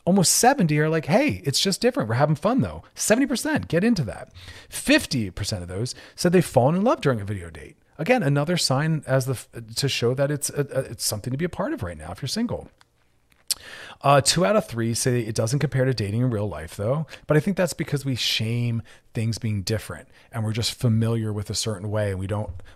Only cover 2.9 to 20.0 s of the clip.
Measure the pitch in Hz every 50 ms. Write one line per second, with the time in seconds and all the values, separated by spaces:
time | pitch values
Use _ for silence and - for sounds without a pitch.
2.9 | _ - - - 214 254 285 - 247 - - 302 302 107 95 - 151 175 202 240
3.9 | 233 175 127 92 - - - - - - - - - - - - - - - -
4.9 | 285 311 - - 165 123 104 92 - - 104 - 110 92 87 87 92 98 123 -
5.9 | - - - - - - - 175 175 185 - - - 127 117 143 170 185 202 262
6.9 | 320 - - 143 123 107 101 98 104 95 85 82 78 69 - - - _ _ _
7.9 | _ - 165 - 254 247 165 143 143 143 147 170 180 160 - - 131 135 156 160
8.9 | 160 147 - 120 131 135 120 135 127 - - - - 117 113 110 113 - 139 127
9.9 | - - 120 120 131 135 139 143 147 143 - - - 143 139 - - 131 135 131
10.9 | 120 - - - 110 101 - 120 127 139 175 170 - - 190 277 330 254 - 87
11.9 | 85 78 82 85 90 - 139 131 - 214 240 - 87 - - - _ _ _ _
12.9 | _ _ _ _ _ _ _ _ _ _ _ _ - - - - - - - -
13.9 | - - - 139 143 139 - - - 160 185 190 214 214 - - 113 117 113 117
14.9 | 117 - - 131 123 123 113 117 110 - 113 110 139 143 156 139 - 131 127 135
15.9 | 127 113 107 98 104 117 127 127 113 101 107 104 80 76 78 85 - - 98 113
16.9 | 139 160 151 - - - - - 151 151 - 202 185 - 180 165 - - 151 -
17.9 | 147 139 131 135 127 - - - - - 110 113 117 120 120 120 113 113 - -
18.9 | - - _ _ - 120 110 117 110 - - 110 107 101 90 - 110 104 - -
19.9 | 85 -